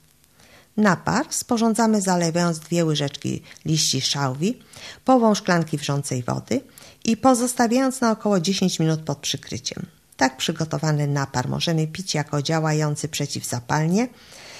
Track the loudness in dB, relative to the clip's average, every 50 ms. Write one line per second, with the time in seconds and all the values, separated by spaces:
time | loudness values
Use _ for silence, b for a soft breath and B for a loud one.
0 | _ _ _ _ b b b b b b b b b b b 2 4 4 4 2
1 | 0 -2 0 0 -2 -2 -6 -8 -2 -2 0 2 2 2 2 2 2 4 4 2
2 | 2 2 2 2 2 0 2 2 0 0 0 -2 -4 -2 0 2 2 2 2 0
3 | 0 -4 -4 -6 -6 -6 -6 -6 B B B B B -2 0 0 2 0 0 -2
4 | -2 -2 0 0 0 -2 0 0 -2 -2 -2 B B B B B B B B B
5 | B 4 4 6 6 6 4 4 2 2 2 2 2 0 -4 -4 -2 -2 -2 -2
6 | -2 -2 -4 -4 -2 -2 -4 -4 -2 -2 -4 -4 -4 B B B B B B B
7 | _ -2 0 2 4 4 4 4 2 -2 0 0 2 2 4 2 2 0 0 0
8 | 0 0 0 0 0 2 2 2 2 0 0 2 0 0 2 2 2 2 2 0
9 | -2 -6 -8 -6 -4 -6 -6 -6 -8 -10 -10 -8 -8 -8 -8 -8 -12 -12 -14 _
10 | _ _ -2 0 0 0 0 -2 -4 -4 -2 -4 -4 -4 -4 -2 0 0 0 0
11 | 0 0 0 -2 -2 -2 -2 -4 -2 -2 -4 -2 -2 0 0 0 -2 -2 -4 -10
12 | -10 -6 -4 -4 -4 -2 -4 -4 -2 -2 -2 0 0 0 0 0 0 -2 -2 -4
13 | -6 -6 -4 -6 -6 -4 -6 -8 -8 -6 -6 -8 -4 -2 0 0 2 2 2 2
14 | 0 0 B B B B B B B B B B